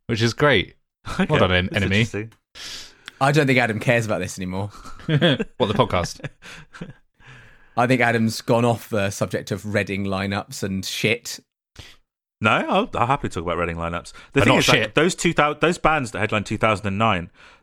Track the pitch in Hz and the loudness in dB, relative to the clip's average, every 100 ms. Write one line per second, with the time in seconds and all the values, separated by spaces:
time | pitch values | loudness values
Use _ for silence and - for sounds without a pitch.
0 | - 110 117 - 147 110 73 - _ _ | -4 0 0 2 2 2 0 -8 _ _
1 | - - 185 151 92 90 90 104 92 101 | -8 -4 0 2 2 2 0 -2 0 0
2 | 117 101 110 _ _ - - - - - | 0 -4 -10 _ _ -18 -16 -14 -18 -20
3 | - - 139 147 135 127 117 110 135 117 | -14 -2 2 4 4 4 2 0 2 2
4 | 107 90 92 - 92 92 101 - - - | 2 -4 -4 -8 -8 -6 -8 -12 -16 -12
5 | - 151 165 131 208 - 120 107 120 90 | -2 2 2 2 -4 -2 0 2 0 0
6 | 85 - - - - - - - - - | -4 -8 -16 -16 -20 -20 -20 -16 -16 -18
7 | _ _ - - - - _ - 123 127 | _ _ -20 -20 -20 -20 _ 0 2 4
8 | 120 117 110 - - 117 120 110 - 107 | 2 2 0 0 0 2 4 0 -2 -2
9 | 98 - 98 95 - 98 104 101 98 98 | -2 -2 -4 -4 -6 -8 -2 -2 -2 -4
10 | 98 95 98 101 - - 101 95 - - | -2 -2 -2 -4 -6 -8 -6 -6 -6 -2
11 | 107 101 - - _ _ _ - - - | 0 0 -4 -14 _ _ _ -20 -20 -20
12 | _ _ _ - 107 139 320 196 - 85 | _ _ _ -2 2 2 2 0 0 -2
13 | 117 139 98 90 85 85 85 82 85 85 | 0 0 -2 -4 -4 -2 -2 -4 -6 -6
14 | - - - 139 - 131 135 123 - - | -10 -20 -4 2 4 4 4 2 2 2
15 | 175 - 175 156 147 151 156 175 156 156 | 2 2 0 2 2 2 0 2 0 0
16 | 120 90 107 107 98 107 113 98 101 98 | -2 -4 -2 -2 -2 0 2 2 -2 0
17 | 113 92 85 _ - _ | 0 0 -4 _ -20 _